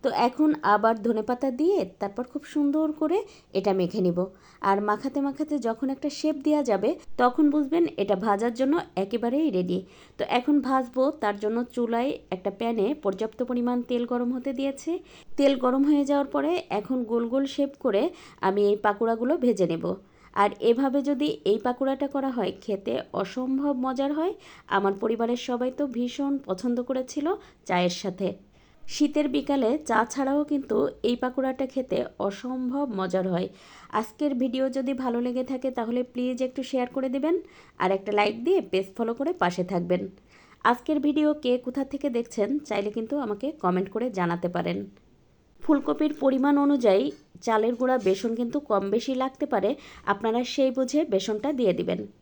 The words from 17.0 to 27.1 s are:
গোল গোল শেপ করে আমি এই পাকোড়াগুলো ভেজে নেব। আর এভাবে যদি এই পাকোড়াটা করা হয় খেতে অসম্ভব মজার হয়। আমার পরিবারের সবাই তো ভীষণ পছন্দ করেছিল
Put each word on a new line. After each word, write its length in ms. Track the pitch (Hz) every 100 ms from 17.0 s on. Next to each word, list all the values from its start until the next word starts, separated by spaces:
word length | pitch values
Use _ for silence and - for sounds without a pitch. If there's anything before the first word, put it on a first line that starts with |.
| 220
গোল 120 | 233 233
গোল 100 | 262 269 -
শেপ 160 | 277 -
করে 200 | 254 196 320 - - - 190
আমি 140 | 202 202
এই 60 | 208 214
পাকোড়াগুলো 480 | 202 226 226 240 320
ভেজে 240 | 247 196 170
নেব। 140 | 165 170 190 - _ -
আর 180 | - 202 202 226
এভাবে 300 | 233 269 285 269
যদি 180 | 262 294 - -
এই 80 | 220 254
পাকোড়াটা 420 | 247 269 269 277 277
করা 140 | 269 240
হয় 160 | - 190
খেতে 300 | - 196 202 240 - -
অসম্ভব 520 | 190 - 254 269 285 269 262
মজার 260 | 254 277 294
হয়। 160 | 339 - - - - 196
আমার 160 | 196 196
পরিবারের 400 | - 220 233 240 -
সবাই 240 | 240 254 254
তো 40 | 285 240
ভীষণ 380 | 247 - 277 277 -
পছন্দ 300 | 185 247 240 247
করেছিল 380 | 262 254